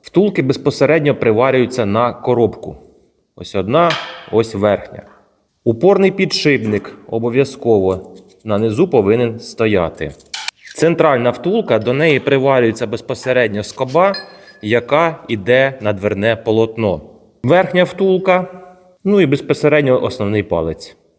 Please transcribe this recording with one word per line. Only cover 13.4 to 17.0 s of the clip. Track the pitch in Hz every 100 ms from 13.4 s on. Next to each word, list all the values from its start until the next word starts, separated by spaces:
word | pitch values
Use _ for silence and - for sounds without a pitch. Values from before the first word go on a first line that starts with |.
| 113 104
скоба, | 101 - 127 147 190 196 - - - -
яка | 104 117 117 143 165 151 -
йде | 117 95 127 135 135
на | 107
дверне | 101 101 98 107 110
полотно. | 117 110 113 113 107 78